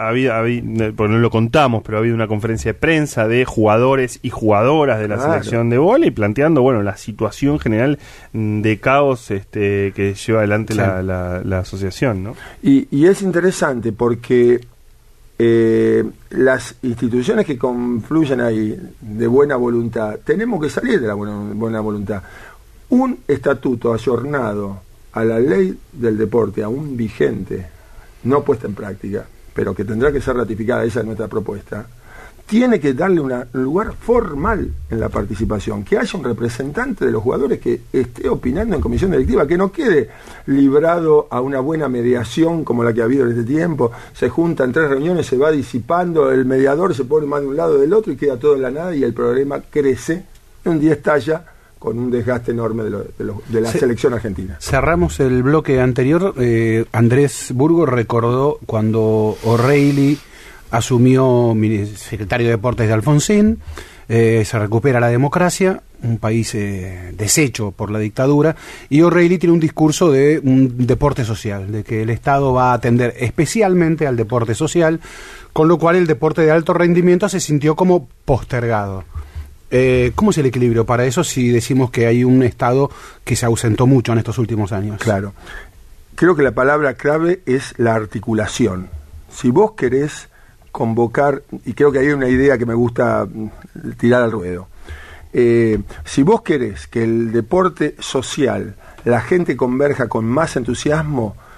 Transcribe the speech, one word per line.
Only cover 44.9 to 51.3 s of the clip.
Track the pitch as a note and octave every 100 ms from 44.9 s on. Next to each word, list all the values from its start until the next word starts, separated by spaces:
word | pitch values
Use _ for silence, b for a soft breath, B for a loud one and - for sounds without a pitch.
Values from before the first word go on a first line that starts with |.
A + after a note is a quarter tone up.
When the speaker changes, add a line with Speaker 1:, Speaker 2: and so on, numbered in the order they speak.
| C#3 D#3 F3+ C3
Speaker 2:
se | B2+
va | D3+
disipando, | D3+ B2 B2 G#2+ E3+ F3+ D#3+ C3+
el | C3 B2+
mediador | C3 C3+ C#3+ F#3+ A#2+
se |
pone | B2+ D#3 D3
más | C#3+
de | C#3
un | C#3+
lado | E3+ C#3+
del | D3
otro | G#3+ G#3+
y | C3+
queda | C#3+ B2
todo | D3 C#3
en |
la | B2+
nada | C#3 F3+ D3+
y |
el | B2
problema | A#2+ A#2+ B2 C#3 C#3 -
crece. | D3+ C#3 B2+ - F3 - - - - -
Un | D#3+
día | D#3
estalla | D3 D3 D3 B2